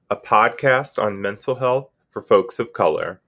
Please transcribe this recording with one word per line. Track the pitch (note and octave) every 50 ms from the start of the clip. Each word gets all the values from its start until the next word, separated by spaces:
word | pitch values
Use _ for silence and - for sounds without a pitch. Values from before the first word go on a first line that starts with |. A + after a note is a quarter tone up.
| _ -
a | G#2+
podcast | - - - A#2 G#2+ A2 A#2+ - - - C3+ B2+ B2+ C#3+ - - - -
on | G#2+ G2+ G2
mental | G2+ G2+ G#2 G#2+ - - B2+
health | - C3 B2+ B2 C3+ C#3 - _ _ _ _
for | - A2 -
folks | - A2+ G2 F#2+ - - -
of | A#2 - -
color. | - G#2 E2+ - E2+ E2 E2 F#2 - _